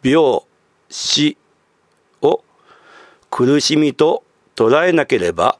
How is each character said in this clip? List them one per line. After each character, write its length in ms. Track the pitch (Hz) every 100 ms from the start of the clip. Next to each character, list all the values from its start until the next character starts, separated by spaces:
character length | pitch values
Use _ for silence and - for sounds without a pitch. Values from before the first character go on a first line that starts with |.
病、 420 | 131 151 147 107 _ _ _ _ _
死 480 | - - - 151 - _ _ _ _ _ _ _ _
を 220 | 143 - _ _ _ - _ - - _ _
苦 320 | - 123 147
し 140 | -
み 200 | 156 151
と 280 | 131 156 - _ _ _
捉 320 | - 113 139 180
え 60 |
な 140 | 170 139
け 120 | 120
れ 140 | 87
ば 260 | 82 87 -